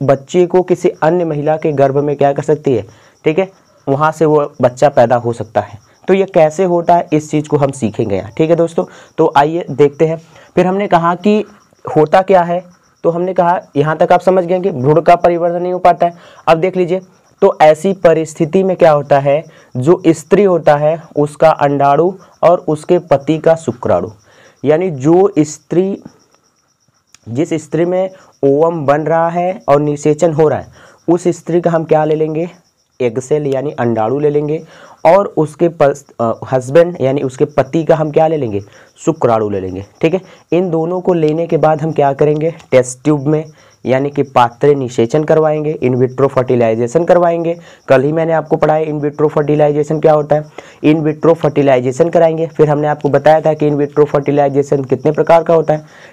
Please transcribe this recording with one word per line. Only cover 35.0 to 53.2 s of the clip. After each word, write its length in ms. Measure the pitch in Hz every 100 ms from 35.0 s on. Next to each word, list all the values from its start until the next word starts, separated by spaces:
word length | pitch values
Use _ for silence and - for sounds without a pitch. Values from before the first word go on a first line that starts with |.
और 220 | 160 190 202 -
उसके 320 | 151 - 170
पस-, 460 | 165 143 139 - -
अ, 120 | 117 - -
हस्बैंड 440 | 131 123 156 170 175
यानी 220 | 131 139
उसके 220 | 135 -
पति 400 | 147 - 131 165
का 120 | 156 156
हम 140 | 156
क्या 160 | 151 160
ले 80 | 160
लेंगे, 240 | 120 101 104 - - _
शुक्राणु 500 | - 156 120 113 107
ले 100 | 101
लेंगे, 240 | 92 92 101 -
ठीक 140 | 160
है। 60 | 180 - - -
इन 180 | 165 185
दोनों 300 | 160 160 185
को 120 | 180
लेने 340 | 170 151 156 165
के 100 | 160
बाद 260 | 156 156
हम 100 | 160
क्या 200 | 151 139
करेंगे, 420 | 139 151 151 160 160 -
टेस्ट 320 | 131 127 -
ट्यूब 220 | 147 151 135
में 180 | 156 156 - _ _
यानी 260 | 113 131 143
कि 120 | 143
पात्रे 500 | 139 127 120 - 147
निषेचन 500 | 143 123 - 117 156
करवाएंगे, 500 | 156 156 156 156 151 156
in 100 | 127
vitro 340 | 127 127 127 135
fertilization 800 | 131 127 123 113 113 120 165 175
करवाएंगे। 480 | 175 175 170 165 170 - - -
कल 140 | 135
ही 100 | 139
मैंने 200 | 160 160
आपको 240 | 160 156 -
पढ़ाया 300 | 151 156 156
in 140 | 151
vitro 300 | 147 147 151
fertilization 720 | 156 147 151 147 147 147 156
क्या 100 | 160
होता 240 | 151 151 151
है, 80 | 151 - - -
in 160 | 147 160
vitro 320 | 151 151 156 165
fertilization 760 | 151 139 139 127 127 127 165
कराएंगे। 340 | 170 165 160 160
फिर 240 | - 151
हमने 180 | 147 151
आपको 200 | 147 143
बताया 320 | 139